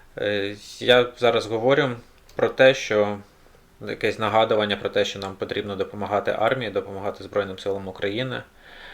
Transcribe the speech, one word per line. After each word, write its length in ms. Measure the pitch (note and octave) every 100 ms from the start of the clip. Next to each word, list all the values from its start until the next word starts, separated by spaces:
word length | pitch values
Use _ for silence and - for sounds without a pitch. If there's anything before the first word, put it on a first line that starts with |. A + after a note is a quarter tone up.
| - -
е, 380 | G#2 G#2 G2+ G2+ - -
я 280 | A#2 B2 B2 -
зараз 280 | A#2+ A#2 G#2
говорю 440 | A2+ B2 C#3 C#3 A#2+ - _ _ -
про 140 | A2+
те, 240 | - C3
що 460 | C3+ - G#2+ G#2 G2+ - _ _ _ _ _
якесь 380 | G#2 G#2 G#2+ G2
нагадування 580 | G#2+ A2 A2+ A2 G#2 G2+
про 120 | G2+
те, 160 | G#2 G2+
що 140 | G2+
нам 160 | G2 F#2+
потрібно 400 | G2 G#2 G#2 G2
допомагати 600 | F#2+ G#2+ G2 G2+ G2+ -
армії, 320 | A2+ - A2
допомагати 520 | F#2+ F#2+ G2 G2+ -
Збройним 360 | F#2+ G2+ G2 F#2+
силам 280 | G2+ G2 F#2+
України. 560 | - G2+ G#2+ C3 A#2 - _ - - -